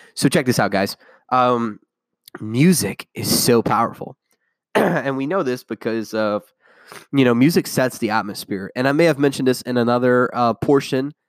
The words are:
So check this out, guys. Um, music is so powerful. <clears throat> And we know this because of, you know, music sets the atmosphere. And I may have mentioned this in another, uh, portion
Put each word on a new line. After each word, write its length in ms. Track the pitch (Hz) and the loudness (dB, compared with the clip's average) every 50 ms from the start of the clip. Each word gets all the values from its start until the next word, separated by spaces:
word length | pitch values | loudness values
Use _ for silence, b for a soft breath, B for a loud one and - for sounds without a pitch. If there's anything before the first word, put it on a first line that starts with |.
| b b b | b b b
So 120 | - - 143 | -2 -2 0
check 180 | - 170 135 | 2 2 0
this 120 | 127 113 - | 2 2 2
out, 140 | 110 95 | 2 0
guys. 260 | 101 95 101 101 - b b b b b b b | 2 0 -2 -2 -4 b b b b b b b
Um, 480 | 123 127 127 123 123 120 117 110 101 101 _ _ _ _ _ _ _ _ _ - _ - | 0 2 2 2 2 0 -2 -6 -8 -12 _ _ _ _ _ _ _ _ _ -20 _ -14
music 680 | 110 107 110 127 151 185 180 - - 95 - - - _ _ | -12 -6 0 2 4 4 4 2 0 -6 -6 -10 -16 _ _
is 160 | 113 107 - | -8 -6 -4
so 320 | - - - - 120 117 | -2 0 2 2 2 2
powerful. 560 | 107 - 120 110 117 - - - - - - _ | 2 2 0 0 0 -2 -4 -10 -16 -16 -16 _
<clears throat> 540 | _ _ _ _ _ _ _ _ _ _ - | _ _ _ _ _ _ _ _ _ _ -2
And 420 | 214 214 180 175 147 120 139 135 135 | 0 0 2 0 -2 -2 -2 -4 -4
we 100 | 135 147 | -4 -2
know 160 | 185 196 165 | -2 -2 -2
this 200 | 127 123 123 - | -2 -4 -6 -6
because 500 | - 113 - - 120 113 113 107 - - | -12 -12 -8 -6 -4 -4 -4 -6 -4 -4
of, 360 | 110 110 107 104 104 - _ _ B B B B B B B B B B B | -2 -2 0 -2 -2 -6 _ _ B B B B B B B B B B B
you 120 | - 139 131 | 0 2 4
know, 120 | 123 120 | 4 4
music 320 | 117 131 165 170 190 - - | 6 4 4 4 2 -2 0
sets 320 | - - 131 123 - - | -2 -2 -2 -2 -2 -4
the 100 | 117 101 | -4 -2
atmosphere. 600 | 107 110 95 104 95 - - - 107 92 98 - - | -2 -2 -2 -4 -8 -12 -10 -10 -8 -8 -8 -10 -6
And 120 | 123 127 135 | -2 -2 0
I 40 | |
may 140 | 139 156 170 | 2 4 2
have 140 | 165 147 131 | 2 2 2
mentioned 280 | 143 139 139 - 135 127 | 0 0 0 0 0 0
this 140 | 127 - | 0 0
in 160 | - 123 123 123 | -2 -4 -2 0
another, 540 | 117 117 120 123 123 123 123 123 123 - - | 0 2 0 2 2 2 2 2 2 0 0
uh, 220 | 120 123 117 110 | 0 0 0 0
portion 580 | - - - 143 139 131 - 139 131 135 147 - _ _ | -2 0 2 2 2 2 0 -4 -4 -4 -4 -10 _ _